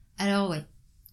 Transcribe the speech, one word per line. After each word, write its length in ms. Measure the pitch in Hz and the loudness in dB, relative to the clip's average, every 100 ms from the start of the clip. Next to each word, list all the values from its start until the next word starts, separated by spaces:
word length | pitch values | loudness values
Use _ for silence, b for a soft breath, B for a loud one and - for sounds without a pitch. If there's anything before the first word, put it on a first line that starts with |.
| - - | -14 -4
Alors, 320 | 101 101 98 | 0 2 0
ouais. 160 | 151 - - - - - | -2 -8 -18 -20 -20 -10